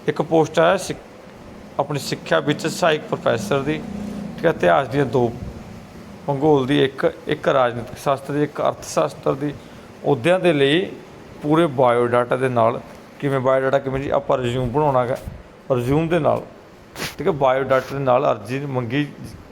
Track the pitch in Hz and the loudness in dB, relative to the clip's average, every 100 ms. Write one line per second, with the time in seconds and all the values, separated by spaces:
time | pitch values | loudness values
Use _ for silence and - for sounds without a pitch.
0 | - - 156 160 151 165 165 190 - - | -4 -2 2 2 2 4 4 2 -2 -10
1 | - - - - - - - - 139 143 | -14 -20 -20 -20 -20 -18 -10 -6 -4 -4
2 | - - - 160 147 147 160 - 170 156 | -6 -8 -2 0 0 -2 -2 0 0 0
3 | - 139 127 117 - 143 139 156 - - | -2 -4 0 0 0 -2 0 -4 -6 -10
4 | - - - - 165 156 175 160 123 139 | -10 -10 -10 -2 -2 2 4 4 2 0
5 | 131 127 120 - - - - - - - | 2 2 0 -2 -12 -14 -16 -18 -18 -20
6 | - - - 135 156 143 127 147 131 - | -20 -10 -6 0 4 4 4 2 2 0
7 | 165 - - 151 170 139 120 117 110 - | -2 -2 -6 -2 0 2 2 -2 -10 -6
8 | 143 135 - 143 147 - 135 - - 165 | -2 -2 -2 -2 -2 -2 -2 -2 -4 -2
9 | 147 - 151 139 147 139 - - - - | -2 -2 -4 -2 -4 -8 -16 -20 -20 -6
10 | 147 135 160 185 175 147 139 165 202 - | -2 2 2 4 4 4 4 2 -2 -8
11 | - - - - 151 160 165 131 127 120 | -18 -20 -20 -6 0 2 4 4 4 4
12 | 120 120 123 127 131 120 113 131 - - | 4 2 2 0 2 4 2 2 -6 -18
13 | - - 143 135 127 135 135 135 131 135 | -20 -6 -2 0 2 2 2 0 0 -4
14 | 143 143 139 135 120 127 123 139 151 127 | 0 -2 0 0 0 -2 0 0 2 2
15 | 120 - - - - - - 123 120 147 | 0 -4 -8 -14 -18 -8 -2 0 2 0
16 | 165 170 127 113 - - - - - - | 2 2 2 0 -4 -18 -20 -20 -18 -12
17 | - - 160 143 135 135 135 131 - 139 | -10 -4 -2 2 2 2 2 2 0 -2
18 | 131 123 143 113 104 135 143 127 113 139 | 2 4 2 0 -4 -6 -4 -4 -2 -2
19 | 147 - 120 - - | -2 -6 -16 -16 -10